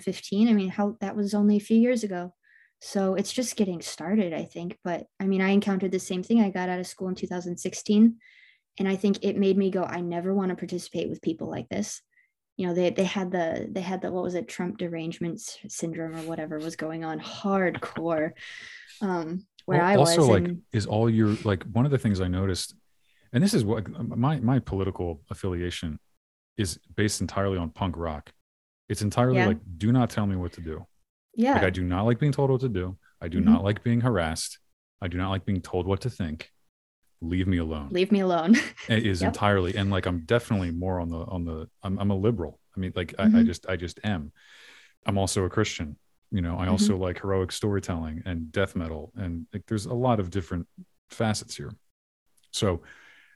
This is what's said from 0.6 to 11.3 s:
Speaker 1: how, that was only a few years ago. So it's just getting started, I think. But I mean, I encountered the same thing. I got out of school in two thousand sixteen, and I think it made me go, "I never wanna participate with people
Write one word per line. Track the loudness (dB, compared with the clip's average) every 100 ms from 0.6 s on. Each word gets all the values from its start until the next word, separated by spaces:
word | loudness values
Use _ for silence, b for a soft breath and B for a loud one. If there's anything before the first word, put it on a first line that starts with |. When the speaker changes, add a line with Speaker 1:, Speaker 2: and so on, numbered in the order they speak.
| 2
Speaker 1:
how, | 0 -2 -2
that | -6 -4
was | 0
only | 4 6 4
a |
few | 4 4
years | 6 2
ago. | -2 -6 -8 _ b b b b
So | -6 0 2 2
it's | -2
just | -2 -4 0
getting | -2 -2
started, | -8 -8 0 0 2
I | -2
think. | -6 -8 -10 -8
But | -6 -6 -8 -6
I | 0
mean, | 2
I | 4
encountered | 4 4 0 0
the | -2
same | -4 -6
thing. | 2 4
I | 4
got | 2 -4
out | -4
of | -6
school | -8 -6
in | -6
two | -6
thousand | -6 -6 -6
sixteen, | -8 -6 2 6 6 6 b b b b b -4
and | -2
I | 0
think | 0 0
it | 0 2
made | 2 4
me | 2
go, | 0
"I | -2 -4
never | -4 -4 0 0
wanna | 0 -4
participate | -6 -8 -6 -6 -6
with | -4
people | -4